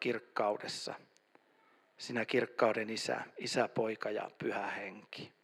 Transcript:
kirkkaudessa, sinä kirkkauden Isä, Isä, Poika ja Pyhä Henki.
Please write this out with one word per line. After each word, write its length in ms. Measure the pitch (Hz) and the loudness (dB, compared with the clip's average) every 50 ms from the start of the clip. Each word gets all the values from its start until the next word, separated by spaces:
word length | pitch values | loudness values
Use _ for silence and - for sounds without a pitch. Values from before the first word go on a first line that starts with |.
kirkkaudessa, 920 | - 123 120 110 - - - - 110 104 107 - - - - - - - - - - - _ _ _ _ _ - _ _ _ _ _ _ _ _ _ _ _ - | 0 0 0 -2 -4 -6 -2 0 2 2 2 0 -2 -6 -8 -6 -6 -8 -8 -10 -12 -20 _ _ _ _ _ -20 _ _ _ _ _ _ _ _ _ _ _ -12
sinä 280 | - - 127 120 110 | -8 -4 -2 -2 0
kirkkauden 640 | - - 123 117 - - - - 113 107 113 110 107 | 2 4 2 2 2 2 4 6 6 6 4 0 -2
Isä, 320 | 113 110 - - - - - - - - | -2 -2 -2 0 -2 -2 -2 -6 -8 -8
Isä, 300 | - - - 135 117 104 | -6 0 2 2 2 2
Poika 440 | - - 113 110 110 - - - | 2 2 0 0 0 -2 -2 -2
ja 200 | 107 104 98 - - - | -2 -2 -4 -4 -6 -6
Pyhä 300 | - - 101 104 98 - | -2 -2 -2 0 -2 -2
Henki. 680 | - - - 98 95 107 - - - - - - - _ | -4 -4 -6 -8 -10 -12 -16 -14 -14 -12 -12 -14 -16 _